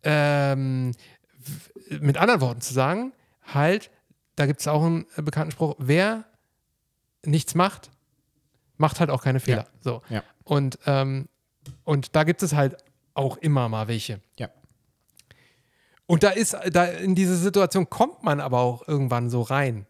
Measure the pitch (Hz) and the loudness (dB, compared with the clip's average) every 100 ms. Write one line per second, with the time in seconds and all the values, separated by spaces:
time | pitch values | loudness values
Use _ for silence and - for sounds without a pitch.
0 | 156 151 147 143 139 135 135 131 127 120 | 0 2 2 2 0 0 -2 -2 -4 -6
1 | - _ _ _ 135 147 - - - 147 | -14 _ _ _ -16 -16 -18 -20 -12 -2
2 | 147 143 196 220 127 120 - 127 131 190 | 0 4 4 4 0 -2 -4 0 0 0
3 | 254 - _ _ - 143 151 202 - _ | -6 -10 _ _ -6 0 2 0 -4 _
4 | _ _ _ - 143 147 151 151 165 165 | _ _ _ -2 0 0 0 2 2 0
5 | - - 151 147 156 - 160 - 127 156 | -4 -8 -6 -4 -6 -2 -4 -2 0 2
6 | 202 226 - _ _ _ _ _ _ _ | 2 -2 -10 _ _ _ _ _ _ _
7 | _ _ - 151 - 165 185 - - _ | _ _ 0 0 0 0 0 -2 -20 _
8 | _ _ _ _ _ _ _ _ 156 - | _ _ _ _ _ _ _ _ -2 0
9 | 165 143 - 131 - 117 - _ 131 117 | -2 0 0 0 0 -2 -2 _ -8 -8
10 | - 110 - _ - 147 139 - - 139 | -6 -8 -8 _ -2 0 0 -4 -2 0
11 | 135 135 - _ _ _ - - - 147 | 0 -4 -8 _ _ _ -20 -14 -2 -2
12 | 131 156 156 175 185 147 139 135 _ _ | 0 0 2 0 0 2 0 -2 _ _
13 | _ - 135 - 156 139 120 110 110 113 | _ -4 -4 -2 0 2 0 -2 -4 -6
14 | - 101 _ _ 110 _ _ _ _ _ | -6 -12 _ _ -14 _ _ _ _ _
15 | _ _ _ - _ _ _ _ _ _ | _ _ _ -20 _ _ _ _ _ _
16 | _ 170 202 190 220 - 185 175 175 175 | _ 4 4 4 -2 -2 0 2 2 0
17 | 190 180 185 180 185 196 185 196 175 - | 0 2 2 2 2 2 2 0 -2 0
18 | 254 - 202 143 139 123 123 120 - 147 | 0 0 -2 -2 0 0 0 -2 -4 -2
19 | 135 120 120 120 113 139 139 113 | 0 -2 -2 -2 -2 0 -2 -4